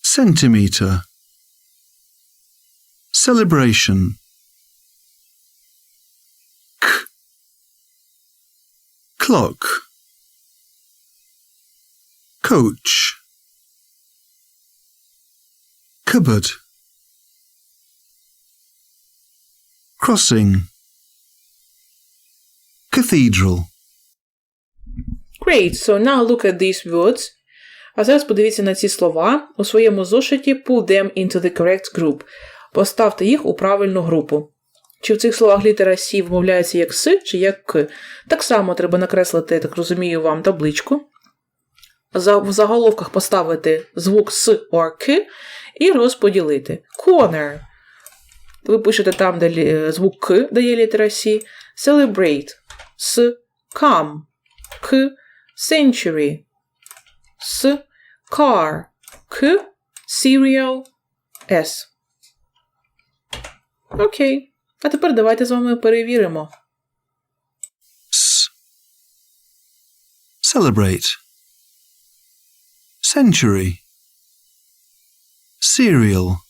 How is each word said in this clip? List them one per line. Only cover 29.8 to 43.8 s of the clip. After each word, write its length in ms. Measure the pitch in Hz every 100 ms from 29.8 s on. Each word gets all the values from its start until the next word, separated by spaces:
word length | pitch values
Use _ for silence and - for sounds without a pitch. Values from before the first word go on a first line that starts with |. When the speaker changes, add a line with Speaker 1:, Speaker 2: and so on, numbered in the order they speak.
| 220 196 185
Speaker 2:
зошиті. 580 | 220 262 277 269 269 -
Pull 180 | 254 185
them 400 | 190 196 196 185
into 160 | 185
the 200 | 175 180
correct 380 | 175 190 190 -
group. 220 | 165 139 - - - - -
Поставте 520 | - 196 - 220 208 190
їх 200 | 294 -
у 80 |
правильну 480 | - 190 202 196 185
групу. 480 | 170 165 151 151 151 _ _ _ _ _
Чи 120 | -
в 40 | 214
цих 180 | 233 226
словах 300 | 220 202 208
літера 320 | 214 190 185
С 240 | - 196
вимовляється 560 | 175 180 185 180 175 175
як 160 | 165
С, 260 | - - 381
чи 140 | - 185
як 280 | 190 196 -
К? 220 | 160 147 - - - -
Так 160 | 320
само 300 | - 226 185
треба 240 | 175 175 180
накреслити, 580 | 180 185 180 165 160 165
я 60 |
так 140 | 160 -
розумію, 460 | 170 175 180 165
вам 200 | 160 156
табличку. 600 | 190 180 151 147 - 294 285 _ _ _ _ _ _ _ - _ _
За-, 240 | 180 185 202
в 140 | 196
заголовках 580 | 196 208 233 226 214 180
поставити 760 | 190 - 196 165 160 160 156